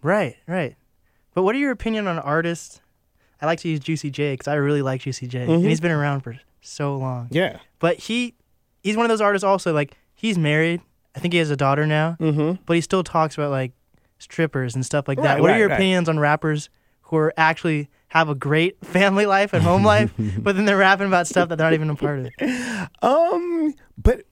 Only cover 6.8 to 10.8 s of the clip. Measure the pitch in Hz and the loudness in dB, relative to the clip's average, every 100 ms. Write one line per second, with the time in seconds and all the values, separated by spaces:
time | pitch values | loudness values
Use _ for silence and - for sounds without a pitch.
6.8 | 143 135 131 123 120 151 185 - _ - | -6 -4 -6 -6 -4 -2 -2 -4 _ -4
7.8 | 165 170 - 233 240 - _ _ _ _ | -2 -2 -4 -4 -4 -8 _ _ _ _
8.8 | 196 214 233 220 208 196 196 190 180 151 | -4 0 2 2 2 2 2 0 0 -2
9.8 | 147 - _ _ 220 180 147 151 165 170 | -2 -8 _ _ -2 0 2 2 0 -2